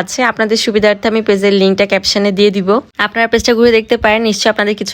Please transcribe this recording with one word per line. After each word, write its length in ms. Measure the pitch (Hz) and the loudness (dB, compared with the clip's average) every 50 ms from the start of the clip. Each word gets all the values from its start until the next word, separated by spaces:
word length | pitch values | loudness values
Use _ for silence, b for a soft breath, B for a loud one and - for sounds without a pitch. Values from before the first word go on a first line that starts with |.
আছে, 180 | 180 185 - - 247 233 | 0 -2 -4 -2 -2 -2
আপনাদের 260 | 220 - 220 214 220 226 - | -2 -2 -2 -2 -2 -2 -2
সুবিধার্থে 400 | 240 202 214 202 208 208 202 - 226 | -2 0 2 2 2 2 0 -2 -2
আমি 100 | 214 226 220 | -2 0 0
পেজের 260 | 214 202 190 196 202 196 196 | 0 0 2 2 2 2 2
লিঙ্কটা 240 | 190 190 190 196 202 196 | 2 2 2 2 0 0
ক্যাপশনে 400 | 196 190 196 - - 208 202 202 190 | 0 -2 -2 -2 -2 0 0 0 2
দিয়ে 140 | 185 202 208 185 | 2 2 2 2
দিব, 140 | 202 185 185 208 254 - - _ - 208 | 0 0 0 0 -2 -2 -6 _ -6 -6
আপনারা 220 | 208 - 233 233 226 | -4 -2 -2 0 0
পেজটা 200 | 233 226 226 - 240 | 0 0 0 0 2
ঘুরে 140 | 226 233 240 226 | 4 4 4 4
দেখতে 180 | 220 220 220 240 233 233 | 2 2 0 -2 0 2
পারেন, 180 | 220 214 226 233 220 | 0 0 0 0 -2
নিশ্চয়ই 220 | 202 202 - 226 214 | -2 0 -2 -2 -2
আপনাদের 220 | - 208 202 214 208 | 0 -2 -4 -4 -4
কিছু 140 | 214 196 | -6 -6